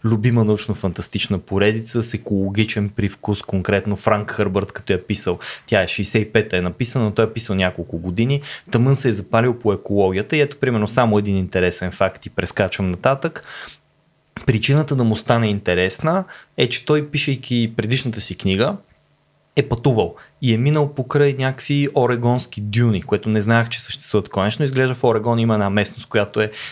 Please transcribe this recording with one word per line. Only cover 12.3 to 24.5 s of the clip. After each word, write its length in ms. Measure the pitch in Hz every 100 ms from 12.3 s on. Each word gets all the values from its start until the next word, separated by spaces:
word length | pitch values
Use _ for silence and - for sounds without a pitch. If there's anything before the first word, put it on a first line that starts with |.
прескачам 560 | - 92 - 95 - 92
нататък. 580 | 87 135 139 165 - - - - - _ _ _ _ _ - -
Причината 500 | 110 117 143 156 135
да 80 |
му 120 | 113 107
стане 300 | - 117 110
интересна 760 | 98 90 90 92 - 156 185 185 - - -
е, 120 | 123
че 160 | - -
той, 200 | 151 147
пишейки 680 | 143 - 131 - 123 113 113
предишната 440 | 107 120 127 107
си 160 | - -
книга, 400 | 98 95 135 202 _ _ _ _ _ _ _ -
е 60 |
пътувал 520 | - - 143 113 85 - - -
и 120 | 127
е 40 | 110
минал 360 | 135 151 147
покрай 380 | 143 - 147 143
някакви 560 | 131 131 131 - 143 143
орегонски 680 | 143 123 120 120 123 - -
дюни, 420 | 104 113 117 98
което 260 | - 104 110
не 120 | 107
знаех, 280 | 104 117 117
че 140 | -
съществува 420 | - - - 104
такова 200 | 95 98
нещо. 180 | 101